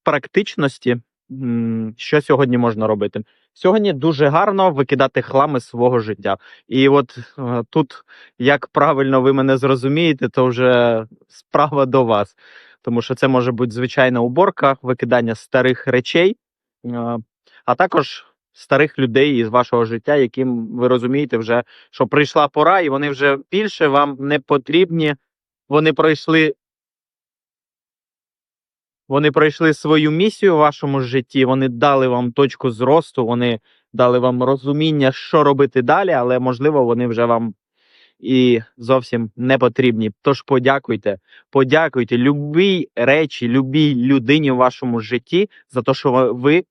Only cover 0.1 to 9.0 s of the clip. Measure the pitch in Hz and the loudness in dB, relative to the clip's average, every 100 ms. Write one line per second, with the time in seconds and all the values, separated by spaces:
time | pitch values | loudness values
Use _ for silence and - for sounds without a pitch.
0.1 | 143 - 196 214 - 139 - - 127 - | -4 -2 -4 -4 -2 -4 -4 -4 -4 -6
1.1 | _ - 131 127 117 113 113 110 113 - | _ -18 -10 -6 -4 -4 -4 -8 -12 -4
2.1 | 151 - 139 131 123 117 107 110 104 104 | -2 2 0 2 0 0 0 -2 -2 -4
3.1 | 107 - _ _ _ 185 214 202 139 160 | -8 -14 _ _ _ 0 2 0 0 -2
4.1 | 139 147 156 202 196 190 139 135 135 135 | 2 2 2 2 2 2 0 0 0 0
5.1 | 127 - 135 147 131 - 117 123 123 110 | -2 -2 0 0 -2 -6 -2 0 0 -4
6.1 | 101 101 98 - - - 131 139 139 127 | -6 -6 -6 -8 -20 -4 2 4 2 0
7.1 | 123 117 - 123 120 113 160 139 - _ | -8 -18 -12 -6 -6 -4 -2 -2 -6 _
8.1 | - - - 127 143 - 147 147 139 | -20 -20 -4 0 0 -2 0 0 0